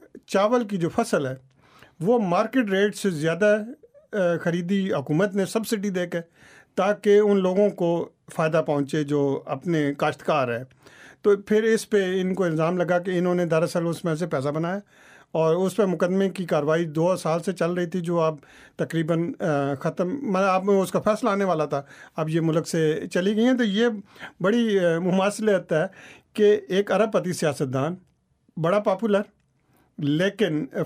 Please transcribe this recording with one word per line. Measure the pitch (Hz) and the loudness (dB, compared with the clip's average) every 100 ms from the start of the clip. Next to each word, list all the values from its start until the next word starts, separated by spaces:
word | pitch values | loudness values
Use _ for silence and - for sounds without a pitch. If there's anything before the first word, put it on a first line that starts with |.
| - - - | -16 -20 -4
چاول | 196 214 247 208 | 0 2 2 0
کی | 196 | -2
جو | 165 | -2
فصل | - 226 180 131 | -2 0 -2 -2
ہے | 131 - _ _ _ - - | -8 -16 _ _ _ -20 -6
وہ | 170 240 | 0 2
مارکیٹ | 185 180 220 269 208 | 2 0 2 0 0
ریٹ | 190 208 202 | 2 0 0
سے | 202 | -4
زیادہ، | 156 160 170 208 214 220 294 - - _ | 0 -2 2 4 2 -2 -14 -20 -20 _
آ، | 208 175 165 | -2 0 0
خریدی | 175 175 175 196 190 | -2 -2 0 -2 0
حکومت | 156 131 156 202 202 | -2 0 0 2 0
نے | 185 | -2
سبسڈی | 233 208 214 202 | -4 -4 -4 -2
دے | 180 175 | -4 -4
کے، | 170 170 _ - - _ - | -6 -8 _ -20 -20 _ -2
تاکہ | 190 202 208 208 | 0 2 4 6
ان | 208 202 | 6 2
لوگوں | 185 185 208 | 2 2 2
کو | - 170 170 - _ - | 2 0 0 -4 _ -10
فائدہ | - 160 160 151 | -2 0 0 0
پہنچے | 147 139 160 | -2 0 -2
جو | 143 147 139 139 - | 0 0 0 -2 -6
اپنے | 170 180 160 143 143 | -6 -2 0 0 0
کاشتکار | 156 156 - 151 123 | -2 -2 -2 0 0
ہیں۔ | 117 131 _ - - - - | -4 -8 _ -20 -20 -20 -4
تو | 208 196 | 0 0
پھر | - 214 | 2 0
اس | 220 220 - | 2 0 0
پہ | 202 185 190 | 0 0 -2
ان | 185 | -2
کو | 190 | 0
الزام | 175 160 160 180 | 0 0 0 0
لگا | 170 180 | 0 0
کہ | 185 180 | 0 0
انہوں | 180 180 | 0 0
نے | 170 | 0
دراصل | 160 165 175 170 | 0 0 -2 -4
اس | 160 175 | -4 -4
میں | 156 | -4
سے | 175 | -4
پیسہ | 143 143 | -4 -2
بنایا | 156 170 196 - _ - - _ | -4 -4 -6 -10 _ -20 -20 _
اور | 165 160 175 | 0 2 2
اس | 190 208 | 0 0
پہ | 190 | 0
مقدمے | 165 180 190 196 | 0 0 0 0
کی | 190 170 | -2 -2
کاروائی | 160 143 165 165 | 0 2 0 0
دو | 156 170 180 | 0 0 0
سال | 165 170 | -2 -2
سے | 180 | -4
چل | 175 170 | -4 -2
رہی | 180 175 | -2 -4
تھی، | 185 | -4
جو | 170 170 | -2 0
اب | 160 151 - - - - | 0 -2 -12 -20 -18 -8
تقریباً، | 156 160 165 165 170 - | -4 -2 -2 -2 -2 -4
آ، | 175 143 139 139 | -2 0 -2 -4
ختم، | 160 - 180 | -4 -4 -4
مطلب | - - 190 196 | -4 -2 0 2
اب | 185 196 | 2 2
اس | 196 185 | 2 2
کا | 180 | 0
فیصلہ | 208 214 233 | 0 0 0
آنے | 196 | 0
والا | 190 160 147 | 0 0 -2
تھا، | 143 139 - - - | -4 -6 -18 -14 -6
اب | 156 | -2
یہ | 165 | 0
ملک | 160 160 156 | 2 0 0
سے | 165 156 156 175 | 0 0 0 -2
چلی | 185 190 214 | -2 0 2
گئی | 240 | 2
ہیں۔ | 247 | 2
تو | |
یہ | 220 196 240 214 - - - - | 2 2 0 -2 -10 -20 -20 -4
بڑی، | 180 240 226 196 | 0 2 2 2
آ، | 175 165 | 2 2
مماثلت | 180 190 196 208 214 190 - | 2 2 0 0 2 0 2
ہے | 160 185 - - - _ | 0 -2 -6 -20 -20 _
کہ | - 208 208 - | 2 4 4 2
ایک | 185 202 | -2 2
ارب | 190 214 | 2 2
پتی | 202 170 | 0 -2
سیاستدان، | - 160 135 135 131 151 185 _ _ _ _ _ - | -2 -2 -2 -2 -2 -2 -6 _ _ _ _ _ -4
بڑا | 160 202 | 0 2
popular، | 208 190 226 202 - _ _ _ _ _ _ - | 0 0 0 0 -2 _ _ _ _ _ _ -6
لیکن | 143 156 196 196 185 151 - - | -2 0 0 0 -2 -2 -4 -6